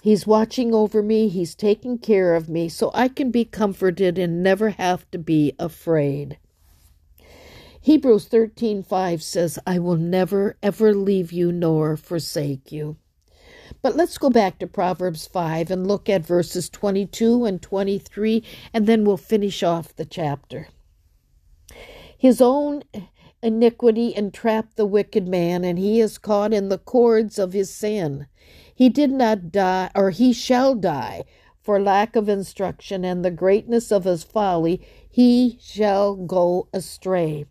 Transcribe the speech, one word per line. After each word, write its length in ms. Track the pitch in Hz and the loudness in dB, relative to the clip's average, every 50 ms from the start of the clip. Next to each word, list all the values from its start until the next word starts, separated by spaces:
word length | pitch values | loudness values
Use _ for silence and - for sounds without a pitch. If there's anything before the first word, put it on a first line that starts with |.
He's 240 | _ 214 214 185 - | _ 4 2 2 4
watching 480 | 208 214 220 220 226 - - 247 233 226 | 2 2 2 2 0 -2 -2 -2 0 2
over 300 | 220 214 208 - 214 208 | 2 0 2 0 -2 0
me. 240 | 208 220 214 220 | 2 2 2 2
He's 260 | 214 165 190 175 160 - | 0 0 -2 -6 -6 -6
taking 440 | - 214 208 214 226 - 247 247 | -2 0 0 0 0 -2 -8 -8
care 360 | 233 - - 220 190 185 175 165 | -6 0 2 2 4 4 4 2
of 140 | 165 160 | 2 0
me, 220 | 160 156 165 170 165 | -4 -4 -4 -4 -4
so 220 | - - 220 - - | -4 -4 -4 -2 0
I 160 | 208 247 262 | 0 -2 -2
can 200 | 262 - 294 254 | 0 -2 -4 -2
be 140 | 220 240 226 | 0 -2 -2
comforted 760 | - - 180 220 202 185 - 190 185 170 175 196 180 170 | -2 -2 -2 -2 -2 -2 0 -2 -2 0 2 0 0 0
and 240 | 185 180 170 165 170 | 0 -2 -2 -2 0
never 280 | 180 190 190 196 220 220 | 2 2 2 2 0 -2
have 420 | 185 - 185 180 180 175 - _ | -2 0 -2 -2 -2 -2 -6 _
to 80 | - 180 | -14 -10
be 340 | 156 165 160 156 147 143 - - | -4 0 2 2 2 0 -2 -4
afraid." 800 | 170 165 - - - 170 165 156 143 143 139 143 143 131 147 _ _ _ _ _ _ _ _ _ _ _ _ _ _ _ _ _ _ - - - - - - - - - - - | -8 -8 -8 -8 -2 0 0 2 2 0 -2 -6 -8 -12 -14 _ _ _ _ _ _ _ _ _ _ _ _ _ _ _ _ _ _ -20 -20 -20 -20 -20 -20 -20 -20 -20 -20 -4
Hebrews 440 | - 254 311 285 - 262 220 202 - | 2 4 4 4 6 4 4 4 2
thirteen 580 | - - 226 226 214 _ - 233 220 208 196 185 | 2 2 2 2 2 _ -6 -4 -4 -4 -4 -4
five 400 | _ 196 185 185 180 170 160 - | _ -2 -2 0 0 -2 -4 -6
says, 340 | - - 180 170 165 - - _ | -6 -2 -2 -2 -2 -4 -6 _
"I 140 | 190 185 180 | -2 -2 0
will 160 | 170 180 175 | 0 0 0
never, 600 | 160 165 170 180 185 185 175 202 196 196 214 - _ | 0 0 0 0 0 0 0 0 -2 -2 -2 -4 _
ever 320 | - 202 202 - 220 214 208 | -4 -4 0 2 2 2 4
leave 380 | 202 196 196 196 190 175 165 | 2 0 0 0 0 -2 -4
you 180 | 170 175 175 175 175 | -2 -2 -2 -2 0
nor 420 | 175 170 165 160 156 156 156 156 | 0 0 0 2 2 0 -2 -2
forsake 760 | 156 _ _ 175 165 - - - 170 147 143 139 135 _ - 156 | -4 _ _ -6 -6 -6 -6 -6 -6 -4 -4 -6 -8 _ -14 -12
you." 240 | 151 151 151 151 _ _ _ _ _ _ _ _ _ _ - - - - - - _ | -10 -10 -10 -12 _ _ _ _ _ _ _ _ _ _ -20 -20 -20 -20 -20 -16 _
But 140 | - 254 - | -4 -2 0
let's 220 | 285 349 339 - | 0 -2 -2 -2
go 120 | - - 277 | -2 0 2
back 300 | 233 240 202 185 - _ | 4 4 2 2 -2 _
to 80 | 185 | -12
Proverbs 580 | 175 - - 180 180 185 - 180 185 165 156 - | -10 -4 -2 -2 -2 -2 -2 -4 -6 -6 -8 -14
five 440 | - - 185 170 156 160 165 170 170 | -8 -6 -4 -4 -4 -4 -4 -4 -4
and 160 | 185 185 185 | -4 -4 -2
look 220 | 196 208 190 - - | -2 -2 -2 0 0
at 160 | 196 185 160 | -2 -2 0
verses 440 | - 175 175 165 - - 180 160 - | 0 0 0 0 0 -6 -8 -8 -8
twenty-two 760 | - - - 202 190 196 202 - - - 226 226 233 247 240 | -10 -4 -4 -2 -2 -2 -4 -6 -4 0 2 2 2 2 2
and 160 | 214 190 175 | -2 -4 -6
twenty-three, 840 | - - 202 196 196 196 202 196 - - - 202 214 220 220 233 226 - - - - - - | -8 -6 -4 -2 -2 -2 -4 -4 -6 -12 -8 -4 -2 0 0 -2 -4 -6 -20 -20 -20 -6 -2
and 120 | 226 208 | 0 2
then 200 | 208 233 220 208 | 4 4 4 4
we'll 100 | 208 196 | 2 0
finish 480 | - - - 226 214 202 202 170 - 190 | 0 -2 -2 0 0 0 -2 -4 -2 0
off 320 | 170 170 165 160 - _ | 0 0 -2 -4 -10 _
the 80 | - 160 | -12 -12
chapter. 640 | - - 185 165 147 143 139 _ _ 143 117 - - _ _ _ _ _ _ _ _ _ _ _ _ _ _ _ _ - _ _ - - - - - - - - - - | -10 -8 -6 -4 -4 -4 -6 _ _ -14 -14 -14 -16 _ _ _ _ _ _ _ _ _ _ _ _ _ _ _ _ -20 _ _ -20 -20 -20 -20 -20 -20 -20 -20 -20 -8
"His 240 | _ - 262 233 - | _ 4 4 6 6
own 420 | 254 240 262 294 294 294 285 294 - _ - 214 175 _ _ _ _ - _ _ | 4 4 4 0 -2 -4 -6 -8 -12 _ -16 -16 -16 _ _ _ _ -20 _ _
iniquity 720 | - 226 220 226 240 233 226 - 240 240 220 226 233 233 - | -4 -4 0 2 2 2 2 2 2 2 2 2 -2 -2 -2
entrapped 640 | 208 208 196 - - - 226 220 220 220 _ _ | -4 -6 -6 -8 -4 -2 -2 0 0 -4 _ _
the 100 | - 214 | -4 -2
wicked 440 | 196 196 208 202 - - 214 185 180 | 0 0 0 -2 0 -4 -4 -2 0
man, 340 | 185 180 175 170 180 180 180 | -2 0 0 0 -2 -2 -2
and 160 | 180 175 175 | -2 -2 -2
he 220 | 190 208 220 233 | -2 0 2 2
is 160 | 220 208 - | 2 0 -2
caught 360 | - - 208 214 208 208 214 220 | -10 -4 -2 0 0 0 0 0
in 140 | 208 196 | -2 -2
the 100 | 196 196 | -2 -4
cords 600 | 180 _ - - 254 240 233 226 220 226 202 - - | -6 _ -2 2 2 4 4 4 2 0 -2 -4 -4
of 140 | 190 185 180 | -4 -2 -2
his 200 | 202 190 185 - | -4 -4 -4 -6
sin. 540 | - - 214 214 208 175 147 139 139 139 _ _ _ _ _ _ - - - _ | -8 -6 -4 -4 -2 -4 -4 -6 -8 -14 _ _ _ _ _ _ -20 -20 -20 _
He 140 | _ 254 254 | _ 4 4
did 200 | - 285 294 262 | 6 4 2 2
not 440 | 269 262 247 220 220 196 175 165 - | 2 2 2 2 2 -2 -4 -4 0
die, 360 | 202 190 185 185 185 185 - - | 0 2 2 0 0 -2 -2 0
or 140 | 202 196 190 | 0 0 0
he 240 | 165 175 247 254 233 | 2 4 2 2 2
shall 420 | - - - 254 247 262 269 269 | 0 0 0 2 4 4 2 2
die, 480 | 214 180 180 147 135 110 101 98 87 - _ _ _ _ _ _ _ | 2 -2 -2 -2 -2 -6 -8 -10 -12 -14 _ _ _ _ _ _ _
for 180 | _ - 208 196 | _ 0 0 2
lack 380 | 202 202 190 196 208 226 - | 2 2 2 2 0 2 0
of 100 | 233 208 | -2 0
instruction, 800 | 208 202 196 190 - - - 196 175 - - - - 202 190 180 | 0 -2 -2 -4 -10 -8 -6 -6 -6 -6 -10 -10 -8 -6 -6 -4
and 180 | 185 185 180 175 | -4 -4 -2 -2
the 80 | 185 | -2
greatness 580 | 175 156 175 190 196 220 226 233 233 233 233 - | -2 0 2 2 2 2 0 0 -2 -2 0 2
of 140 | 214 196 175 | 0 0 2
his 220 | 190 180 160 - | 0 -2 -2 -4
folly, 560 | _ _ 220 208 190 180 165 160 165 180 185 - - - - - - | _ _ -2 0 0 0 0 0 0 -2 -2 -6 -20 -20 -20 -20 -4
he 480 | - 247 247 247 240 247 254 240 233 _ | 2 4 6 6 6 4 2 0 -2 _
shall 560 | - - - 202 214 202 196 196 202 202 202 | -20 -16 -4 -2 0 2 2 2 0 0 -2
go 500 | 190 185 160 185 185 175 175 180 185 - _ - | -6 -8 -2 0 2 2 2 2 -2 -4 _ -8
astray." 720 | 196 156 - - - - 185 190 180 170 156 151 147 147 _ | -10 -8 -10 -18 -10 -4 -2 -2 0 0 -2 -4 -6 -10 _